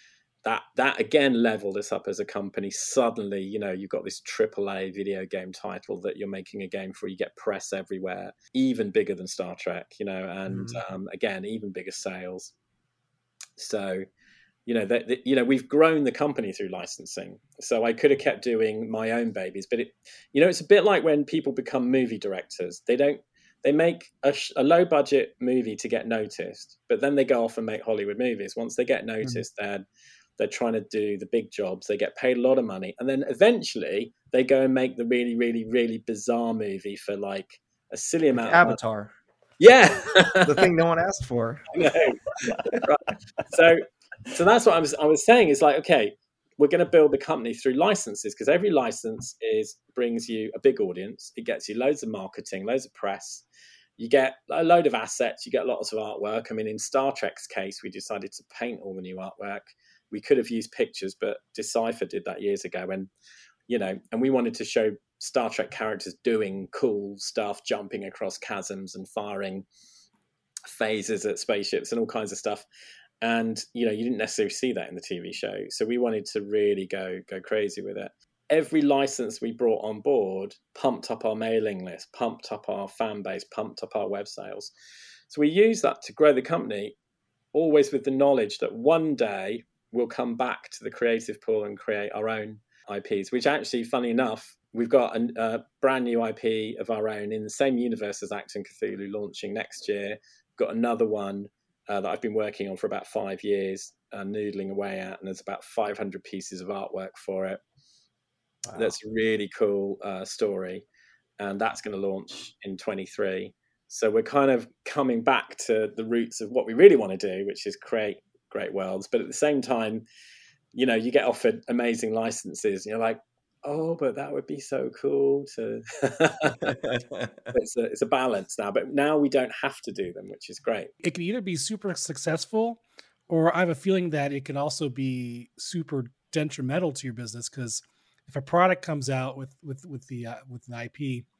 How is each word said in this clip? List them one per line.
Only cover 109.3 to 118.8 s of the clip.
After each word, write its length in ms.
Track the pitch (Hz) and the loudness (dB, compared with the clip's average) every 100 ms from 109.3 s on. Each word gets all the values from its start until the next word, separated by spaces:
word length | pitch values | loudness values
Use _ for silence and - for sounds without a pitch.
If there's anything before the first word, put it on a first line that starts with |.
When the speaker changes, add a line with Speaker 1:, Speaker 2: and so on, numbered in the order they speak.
| 107 101 - | 0 -4 -2
Speaker 1:
cool, 400 | 107 101 98 95 | 0 0 -4 -6
uh, 220 | 101 95 | -8 -10
story, 600 | 95 - 107 95 92 95 - _ _ _ _ _ | -10 -4 -2 -2 -6 -10 -14 _ _ _ _ _
and 200 | 101 98 | -8 -4
that's 220 | 110 - | -4 -4
gonna 160 | 107 101 | -8 -6
launch 580 | 98 95 - - - - | -4 -6 -10 -16 -18 -16
in 140 | 101 95 | -14 -8
twenty-three. 800 | - 98 92 - 98 95 92 - _ _ _ | -6 -6 -8 -4 -4 -4 -8 -16 _ _ _
So 240 | - 110 | -2 4
we're 120 | 110 | 4
kind 280 | - 143 135 | 4 4 4
of 180 | 123 117 _ | 4 0 _
coming 400 | - 151 131 117 | -6 -2 0 2
back 320 | 117 127 - - - | 4 2 0 -10 0
to 240 | 110 107 110 | 0 0 -4
the 80 | |
roots 380 | 110 117 117 - | -2 0 0 -6
of 80 | 107 | -4
what 160 | 123 107 | -2 -2
we 80 | |
really 220 | 113 196 143 | 10 10 10
wanna 200 | 101 95 | 4 -4
do, 300 | 101 92 101 | -4 -4 -6
which 200 | 98 104 | -6 -8
is 100 | - | -10
create 420 | - 113 107 98 _ _ _ | -6 -4 -2 -6 _ _ _
great 240 | - 104 | -8 -6
worlds. 340 | 98 | -4